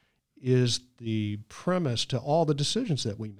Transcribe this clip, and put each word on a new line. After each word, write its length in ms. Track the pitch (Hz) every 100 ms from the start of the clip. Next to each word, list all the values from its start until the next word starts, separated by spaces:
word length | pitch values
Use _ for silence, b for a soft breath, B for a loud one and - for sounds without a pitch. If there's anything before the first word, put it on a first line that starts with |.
| _ _ _ -
is 400 | 127 127 123 - - _
the 400 | 113 110 104 104 -
premise 580 | - 175 180 147 117 -
to 120 | 127
all 280 | 143 160 156
the 80 |
decisions 500 | 143 143 226 240 131
that 160 | 117 107
we 100 | 107